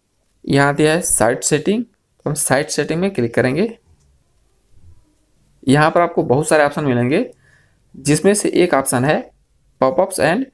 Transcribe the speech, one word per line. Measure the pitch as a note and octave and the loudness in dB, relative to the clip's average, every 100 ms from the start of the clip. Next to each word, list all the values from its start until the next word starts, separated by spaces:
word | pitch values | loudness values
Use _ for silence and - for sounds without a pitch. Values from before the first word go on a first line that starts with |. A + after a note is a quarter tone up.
| _ _ _ _ | _ _ _ _
यहाँ | - C#3 C#3+ | -2 2 2
दिया | C#3+ D#3 | 2 2
है | E3 | 0
साइट | F3+ - A2 C3 | 0 0 0 0
सेटिंग, | - D3 F3+ A3 | -2 -2 -2 -4
तो | A#3+ _ _ _ D3 | -4 _ _ _ -8
हम | D3 | -4
साइट | - C3+ D3+ | -2 -2 -2
सेटिंग | - D3 - | -4 -4 -2
में | G3 | -2
क्लिक | F#3+ A#2+ | -2 -4
करेंगे। | - B2+ C#3+ A3 - _ _ _ _ _ _ _ _ _ - - - _ _ _ _ _ _ | 0 -2 0 -4 -6 _ _ _ _ _ _ _ _ _ -20 -20 -20 _ _ _ _ _ _
यहाँ | C3 C#3+ D#3 | 0 2 4
पर | E3+ | 2
आपको | E3+ - | 0 -2
बहुत | C#3+ B2+ D#3+ | 0 0 2
सारे | D#3 | 2
ऑप्शन | D3 D#3 | 2 0
मिलेंगे | D3 A#2+ B2 E3 B3 - _ _ _ _ _ | -2 0 0 0 -4 -10 _ _ _ _ _
जिसमें | - C#3 D3+ F#3+ | -8 -2 2 2
से | G#3 - - | 2 0 2
एक | F3+ | 2
ऑप्शन | C#3+ C3+ B2 | 2 0 -2
है | C3+ F#3+ - _ _ _ _ - | 0 -2 -4 _ _ _ _ -2
pop-ups | C3 C3+ F#3+ - | -2 0 -2 0
and | D3 G3 C4+ | 0 -2 -6